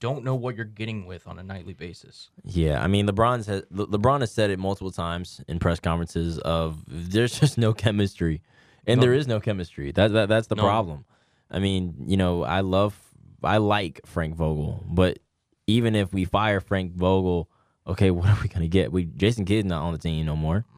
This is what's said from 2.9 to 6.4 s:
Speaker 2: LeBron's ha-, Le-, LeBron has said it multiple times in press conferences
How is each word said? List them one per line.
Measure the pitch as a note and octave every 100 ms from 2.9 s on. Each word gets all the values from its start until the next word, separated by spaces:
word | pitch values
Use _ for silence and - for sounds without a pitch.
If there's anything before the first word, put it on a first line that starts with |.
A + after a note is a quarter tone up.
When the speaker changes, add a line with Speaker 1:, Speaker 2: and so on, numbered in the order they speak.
| G2+ G2+
Speaker 2:
LeBron's | G2 A#2 B2 G#2
ha-, | G2 -
Le-, | F#2+ G#2
LeBron | G#2 A#2 C#3
has | A#2
said | - G#2
it | F#2
multiple | F#2+ G2 F#2+
times | - E2+ F2 F2 - -
in | E2+
press | F2 E2+
conferences | E2+ E2+ E2+ E2+ E2 D#2+